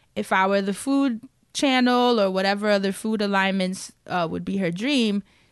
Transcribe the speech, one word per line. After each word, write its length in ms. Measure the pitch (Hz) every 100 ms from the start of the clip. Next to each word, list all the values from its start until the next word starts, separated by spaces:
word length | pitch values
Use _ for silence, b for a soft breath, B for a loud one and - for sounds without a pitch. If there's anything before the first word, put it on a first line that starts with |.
| _ -
If 160 | 208
I 140 | 190 190
were 140 | 202
the 120 | 196
food 480 | 190 269 277 277 220 - _ _
channel 640 | - 285 254 247 247 247 233
or 120 | 196
whatever 380 | 190 196 202 208
other 240 | 202 190
food 280 | 185 220 220
alignments, 720 | 202 196 190 190 185 190 - - -
uh, 180 | 180 165
would 160 | 175 175
be 100 | 196
her 140 | 175
dream, 500 | 175 254 277 220 202 - _ _